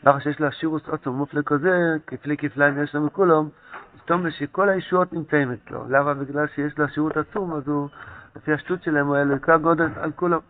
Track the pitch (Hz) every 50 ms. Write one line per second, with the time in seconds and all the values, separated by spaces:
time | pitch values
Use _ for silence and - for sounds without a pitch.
0 | - 135 139 139 135 147 147 - 156 139 135 - - 160 156 151 - - 151 156
1 | _ 139 127 135 143 143 - 147 143 - 147 143 143 185 185 180 175 165 160 156
2 | 156 - 127 127 - 143 147 143 147 147 - 139 143 147 143 143 147 143 - 147
3 | 151 147 - - 196 175 160 156 156 151 - _ _ - - - - - _ -
4 | - - 170 180 180 165 147 - 143 143 _ - 196 202 190 185 - - 180 180
5 | 185 185 - 175 151 - - 147 143 123 123 110 _ - - - 120 120 127 139
6 | 143 143 143 139 139 131 143 147 151 147 - - 143 151 143 151 151 143 - 147
7 | 151 156 151 156 147 - - - 196 175 160 151 131 143 147 143 143 143 - -
8 | - - - - - - _ - - - 151 147 - - 185 180 - 175 151 147
9 | 143 143 143 143 143 143 139 135 135 - 165 160 156 165 170 156 165 156 - -
10 | - 160 151 - 175 175 175 160 - _